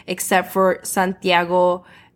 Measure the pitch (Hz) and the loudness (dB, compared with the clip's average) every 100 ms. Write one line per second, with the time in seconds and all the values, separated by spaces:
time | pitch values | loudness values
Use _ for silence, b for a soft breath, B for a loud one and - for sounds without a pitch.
0 | - 180 - 190 185 190 190 - - - | -10 -8 0 0 0 0 0 0 -4 -2
1 | 185 190 185 175 175 180 180 180 B B | -2 -2 0 0 2 2 2 0 B B
2 | B | B